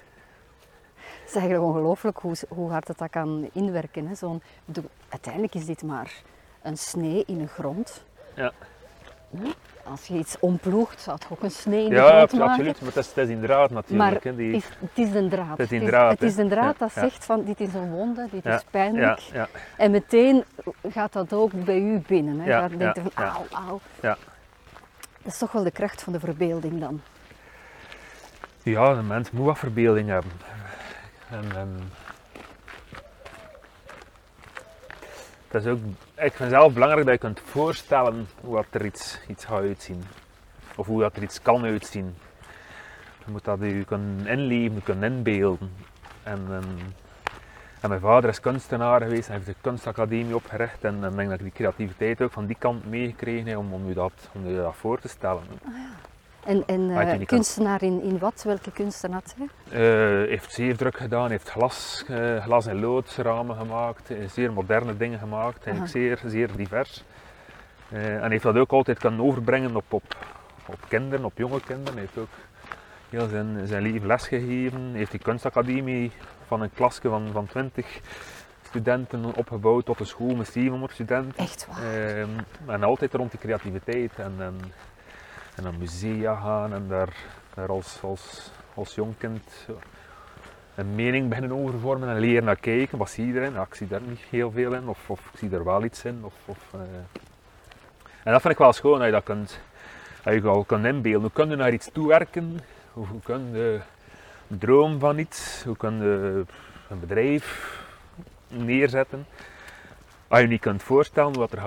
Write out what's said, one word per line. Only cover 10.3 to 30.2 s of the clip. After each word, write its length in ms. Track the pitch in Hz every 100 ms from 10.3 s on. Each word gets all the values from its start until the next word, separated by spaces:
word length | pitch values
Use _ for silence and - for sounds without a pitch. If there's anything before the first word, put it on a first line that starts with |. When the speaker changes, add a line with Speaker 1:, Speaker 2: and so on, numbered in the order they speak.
| -
Speaker 1:
omploegt, 640 | 180 180 190 202 233 -
zou 160 | - 147
het 60 | -
ook 100 | 170
een 80 | 196
snee 320 | - 208 208
in 40 | 220
de 60 |
Speaker 2:
Ja, 120 | 214 269
Speaker 1:
grond 160 | -
Speaker 2:
abso-, 140 | - 247
Speaker 1:
maken. 120 | 247
Speaker 2:
absoluut. 280 | 254 302 285
Maar 80 | -
het 80 | 143
is, 120 | 131
het 80 | -
is 100 | 123
die 140 | 113
draad 300 | 110 135 139
natuurlijk, 400 | 117 - 202 202
Speaker 1:
Maar 100 | 202
Speaker 2:
hè, 140 | 131 123
die 160 | 113
Speaker 1:
is, 120 | 226 - -
het 200 | 185 - 220
is 60 |
een 140 | 202 185
draad. 300 | 185 165 151
Speaker 2:
Het 20 |
is 80 | 120
die 100 | 120
Speaker 1:
Het 80 | 110
is, 60 |
Speaker 2:
draad, 160 | 240 -
Speaker 1:
het 100 | -
Speaker 2:
hè. 60 | 233
Speaker 1:
is 100 | 196
een 120 | 202
draad 240 | 208 262
Speaker 2:
Ja, 60 | 294
Speaker 1:
dat 140 | 220
Speaker 2:
ja. 60 | -
Speaker 1:
zegt 240 | 254 -
van, 200 | - 226
dit 160 | 202 208
is 140 | 202
een 160 | 185 180
wonde, 360 | 165 226 233 240
dit 140 | 196
Speaker 2:
Ja, 100 | 120
Speaker 1:
is 100 | 113 -
pijnlijk. 480 | 196 196 226 110 110
Speaker 2:
ja, 160 | -
ja. 140 | 123 107 - - -
Speaker 1:
En 140 | 214
meteen 540 | 202 - 233 254 269 - - - - 214
gaat 240 | 220 208
dat 200 | 208 175
ook 320 | 208 220 185
bij 140 | 185 190
u 180 | 202 214 151
binnen, 340 | 185 147 147
hè. 60 | 165
Speaker 2:
Ja, 120 | 117
Speaker 1:
Gaat, 180 | 175 170
denkt 180 | 180 -
Speaker 2:
ja, 60 |
Speaker 1:
er 60 | 175
van, 120 | -
Speaker 2:
ja. 60 | 101
Speaker 1:
auw, 340 | - - - 185
auw. 120 | 190 - -
Speaker 2:
Ja. 160 | 113 104 - - - _ - - - - - -
Speaker 1:
Dat 100 | 214
is 60 | -
toch 140 | 233
wel 100 | 226
de 80 | 180
kracht 320 | - 202 -
van 100 | -
de 80 | 175
verbeelding 600 | 170 156 175 165 160 165
dan. 200 | 143 147 - - - - - - - - - - - - - - - -
Speaker 2:
Ja, 320 | - 110 131
de 80 | 127
mens 280 | 107 110 120
moet 160 | 117 139
wat 120 | 151
verbeelding 500 | 135 113 117 107 107
hebben. 220 | 92